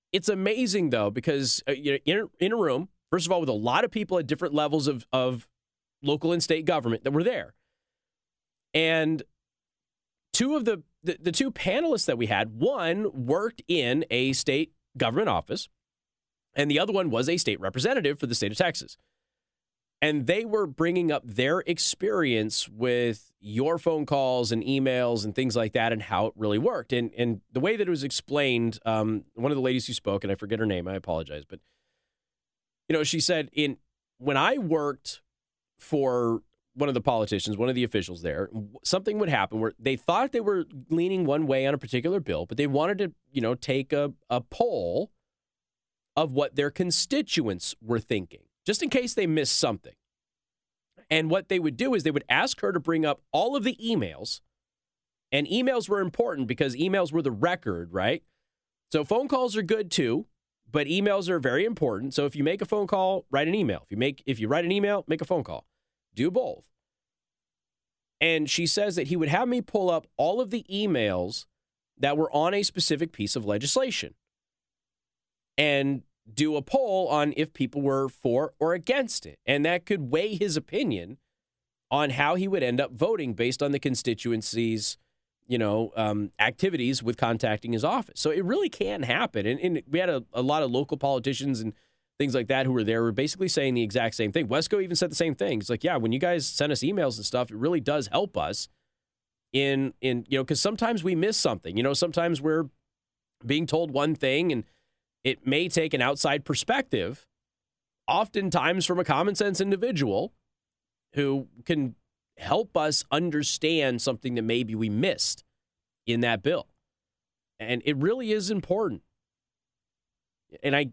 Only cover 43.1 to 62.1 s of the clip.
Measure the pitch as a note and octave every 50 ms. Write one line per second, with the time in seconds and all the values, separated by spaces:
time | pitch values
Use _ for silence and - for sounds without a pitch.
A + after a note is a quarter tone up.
43.1 | - _ _ _ - C3 A#2 A2+ B2+ - - - C3 C#3 C3 - D3+ C#3+ C#3+ C#3+
44.1 | - - _ - B2 B2 - - - - - A#3 F3 A2+ F2 E2+ F#2 C#3+ G#3+ -
45.1 | _ _ _ _ _ _ _ _ _ _ _ _ _ _ _ _ _ _ _ _
46.1 | _ D3 E3 C#3+ B2+ C#3+ C#3+ C3+ - C#3+ C#3+ D3 - - F3+ F3 - - - -
47.1 | C4+ D4+ - - - E3+ B2 G#2+ F#2 F2+ - - - - A2 A2 A#2+ A2+ - -
48.1 | A#2 G2+ F2+ - - - _ _ _ _ _ F#3 G#3+ - E4+ C4+ - B3+ B3 A#3
49.1 | - A3 F#3+ E3 D#3 D#3 C3+ - - - D#3+ B2 G#2 - - - - _ _ _
50.1 | _ _ _ _ _ _ _ _ _ _ _ _ _ _ _ _ _ - _ -
51.1 | D#3+ D#3+ D#3+ D#3 F3 G3 F#3 - F#3+ F3+ D#3+ D3+ A#2 - B3 C4+ A#3+ F3+ C3 D#3
52.1 | C#3 C#3+ - - B2 D#3 A#3 - - - G#3 G3+ F3+ E3 C#3 E3 E3 D#3+ D#3 D3
53.1 | C#3 - _ _ - D#3+ G#3 B3+ C#4 C4+ G3+ B3+ - - A3+ A#3 A3+ D#3+ G#2 E2
54.1 | D2 C#2+ G#2+ - - - - _ _ _ _ _ _ _ _ _ _ _ _ _
55.1 | _ _ _ _ C3+ C#3+ D3 C#3+ F#3+ B3 B3 C4+ B3+ A#3 - F#3+ G#3 G3+ F#3 F3
56.1 | - - A#3 A3+ E3 C#3 B2 A2 B2 - D3 C3+ A#2+ C3+ E3 F#3+ F#3+ G3 F3 C#3
57.1 | D#3 E3+ C#3+ C3+ A2+ G2+ D3 F3 F3+ F3 - A2 F2+ E2+ F2 E2+ F2 F#2 F#2+ A#2
58.1 | E3 - - _ _ _ _ _ _ _ _ _ _ _ _ _ - D3+ C#3+ -
59.1 | G#3+ B3 C#4+ B3 C#4 B3+ B3+ A#3 G3 A3 F3+ E3+ A3 A3 G#3 E3+ - F#3 C3+ A2+
60.1 | B2 E3+ - - _ _ _ _ _ _ _ A2+ B2+ D3+ C#3+ C#3+ F3 G3+ G3+ G#3
61.1 | G3 G3 E3+ F#3 F3+ D#3 C3 B2 B2 D#3 G3+ A#3 G#3 - D#3 A#2+ G2+ G2+ B2+ C#3